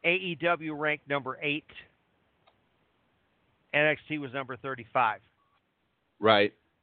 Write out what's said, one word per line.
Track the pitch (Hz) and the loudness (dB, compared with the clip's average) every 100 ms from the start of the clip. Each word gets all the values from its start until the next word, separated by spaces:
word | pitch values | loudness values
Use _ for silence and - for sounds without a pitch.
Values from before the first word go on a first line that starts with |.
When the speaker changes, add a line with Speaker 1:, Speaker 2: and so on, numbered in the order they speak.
Speaker 1:
A | 160 | 0
E | 180 185 160 | -2 -4 -2
W | 170 170 156 | -2 -2 -4
ranked | 147 151 151 - | -4 -4 -4 -4
number | 143 127 127 | -6 -4 -8
eight. | 151 147 _ - - _ _ _ _ _ _ _ _ _ _ _ _ _ _ _ _ _ _ | -4 -6 _ -20 -20 _ _ _ _ _ _ _ _ _ _ _ _ _ _ _ _ _ _
N | 143 151 | 0 0
X | 143 - | 0 -6
T | 151 | -8
was | 139 | -6
number | 127 127 123 | -8 -10 -10
thirty-five. | 139 127 110 135 117 101 _ _ _ _ _ _ _ _ _ _ | -8 -10 -2 0 2 0 _ _ _ _ _ _ _ _ _ _
Speaker 2:
Right. | 107 104 104 _ _ _ | 6 6 6 _ _ _